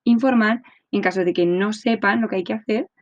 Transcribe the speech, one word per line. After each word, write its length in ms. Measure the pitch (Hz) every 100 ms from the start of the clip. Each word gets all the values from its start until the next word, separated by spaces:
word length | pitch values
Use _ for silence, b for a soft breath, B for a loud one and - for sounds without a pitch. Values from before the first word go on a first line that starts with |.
informar 580 | 240 233 262 240 214 233 b b b
en 100 | 202
caso 220 | 190 185
de 80 | 175
que 140 | 175 175
no 260 | 180 208
sepan 480 | 214 233 220 202 226
lo 80 | 220
que 80 | 190
hay 80 |
que 80 | 175
hacer, 340 | 220 - 214 370 _